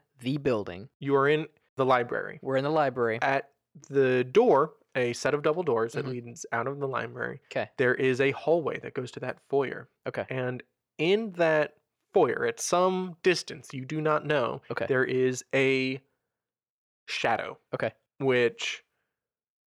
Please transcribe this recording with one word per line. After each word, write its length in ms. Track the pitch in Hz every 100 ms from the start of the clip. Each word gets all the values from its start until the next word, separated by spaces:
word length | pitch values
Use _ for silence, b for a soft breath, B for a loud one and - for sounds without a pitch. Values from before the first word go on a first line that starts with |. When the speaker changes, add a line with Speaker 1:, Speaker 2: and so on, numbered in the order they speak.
| _ _
Speaker 1:
the 180 | 123 147
building. 520 | 139 110 95 90 131 -
Speaker 2:
You 160 | 139 139
are 140 | 139
in 160 | 156 160 _ _ -
the 100 | 131
library. 540 | 123 120 110 101 160
Speaker 1:
We're 160 | 131 135
in 60 |
the 80 | 143
library. 480 | 156 139 123 117 110
Speaker 2:
At 300 | 135 139 - _ _ - -
the 360 | 139 131 127
door, 500 | 127 196 247 139 160 - _ 135
a 180 | 120
set 220 | 120 135 147
of 80 |
double 180 | 156 165
doors 320 | 165 113 117
that 120 | - 131
Speaker 1:
Mm-hmm. 200 | 123 120
Speaker 2:
leads 200 | 120 -
out 140 | 117 131
of 140 | 143
the 80 | 135
library, 520 | 120 117 123 120 135 -
Speaker 1:
'Kay. 180 | 131 104 -
Speaker 2:
there 160 | 127
is 260 | 127 131 123
a 120 | 139
hallway 480 | 131 - 170 131 -
that 160 | 123 -
goes 160 | 123
to 80 | -
that 180 | 127 - _
foyer. 420 | 139 127 - - _ -
Speaker 1:
Okay. 180 | - -
Speaker 2:
And 340 | 131 127 123 - _ _ -
in 360 | 160 208 220
that 420 | 170 165 156 147 _ _ _ _ 196
foyer, 300 | 135 - 117
at 120 | -
some 560 | - 175 185 185 185 165
distance 520 | 185 160 - 151 - 131
you 100 | 131
do 160 | 156
not 240 | 156 151 147
know, 360 | 147 117 131 -
Speaker 1:
Okay. 140 | - -
Speaker 2:
there 160 | 131 127
is 380 | 127 127 123 -
a 480 | 135 135 131 131 131 _ _ _ _ _ _ _ _ _ _ -
shadow. 520 | - 123 107 - - _ -
Speaker 1:
Okay. 160 | 113 - _ -
Speaker 2:
Which 640 | 135 123 120 117 - - _ _ _ _ _ _ _ _